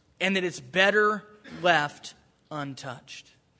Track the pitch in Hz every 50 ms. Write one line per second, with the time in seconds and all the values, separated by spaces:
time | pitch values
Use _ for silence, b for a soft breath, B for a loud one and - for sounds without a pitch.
0 | _ _ _ _ 180 190 196 190 180 175 - - 131 127 - 185 190 202 202 214
1 | 208 208 214 196 - - - - - - 160 160 165 175 165 151 147 147 - -
2 | - - - _ _ _ _ _ _ _ 156 147 143 139 131 - - 135 127 135
3 | - - - - - _ _ _ _ _ _